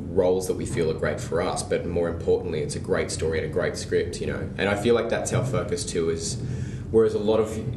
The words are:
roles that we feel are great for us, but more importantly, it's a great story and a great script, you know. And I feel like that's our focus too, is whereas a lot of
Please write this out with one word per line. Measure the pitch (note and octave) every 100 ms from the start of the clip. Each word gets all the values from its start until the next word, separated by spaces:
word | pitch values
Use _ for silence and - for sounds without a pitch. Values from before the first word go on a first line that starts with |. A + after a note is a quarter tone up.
| E2+
roles | F2 F2+ F#2 F#2
that | E2+
we | D#2+
feel | E2+ D#2+
are |
great | D#2 D#2+ D2
for | - D#2+
us, | F2+ D2+
but | - D#2+ E2+
more | F2 E2+
importantly, | E2 F#2 F2+ F2+ D#2
it's | D2
a | E2
great | - F2 D2+
story | - D#2+ D#2+
and | D2+
a |
great | D2+ D2+ -
script, | - F2 - -
you | D2+
know. | C2+ - -
And | G2
I |
feel | G2+ A#2+ A#2
like | A2
that's | G#2 -
our | B2
focus | - F2+ E2+ F2
too, | - F2 E2
is | E2 - - - - - - -
whereas | A2+ G#2+
a | G#2
lot | G#2 A2
of | G#2+ G#2+ -